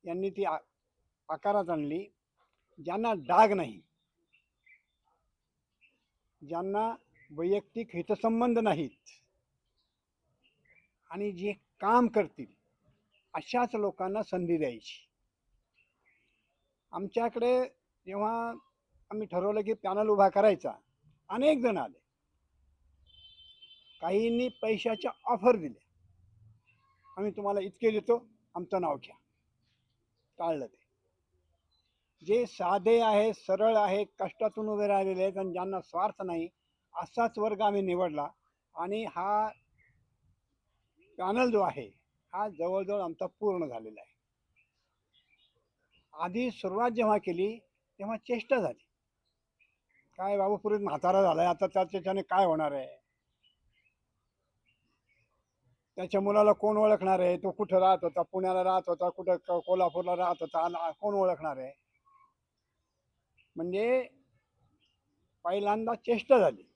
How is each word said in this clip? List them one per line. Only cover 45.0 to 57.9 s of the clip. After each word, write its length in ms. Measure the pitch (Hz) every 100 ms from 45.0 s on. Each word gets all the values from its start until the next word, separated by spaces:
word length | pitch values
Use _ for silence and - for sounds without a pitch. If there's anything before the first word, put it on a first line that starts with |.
| _ _ _ _ _ _ _ _ _ _ _
आधी 360 | 151 175 208 247
सुरुवात 400 | - 185 190 240
जेव्हा 280 | 226 214 208
केली, 400 | - 170 202 226 _ _ _ -
तेव्हा 180 | 196 220
चेष्टा 440 | - 240 - 262
झाली, 240 | 165 120 _ _ _ _ _ _ _ _ _ _ _ _ _ -
"काय 220 | 190 202
बाबू, 180 | 196 208
पुरीत 240 | 214 208
म्हातारा 420 | 202 143 180 190
झालाय, 240 | 190 160 175
आता 200 | - 185
त्याच्याने 560 | 190 180 196 185 190
काय 240 | 175 185 185
होणार 260 | 156 151
आहे? 240 | 139 131 - _ _ _ _ _ _ _ _ _ _ _ _ _ _ _ _ _ _ _ _ _ _ _ _ _ _ _ _ _ -
त्याच्या 240 | 185 196
मुलाला 320 | 202 208 214
कोण 240 | 202 208 214
ओळखणार 440 | 214 208 190 185
आहे? 160 | 180 180
तो 140 | 190
कुठं 280 | - 208 185
राहत 200 | 185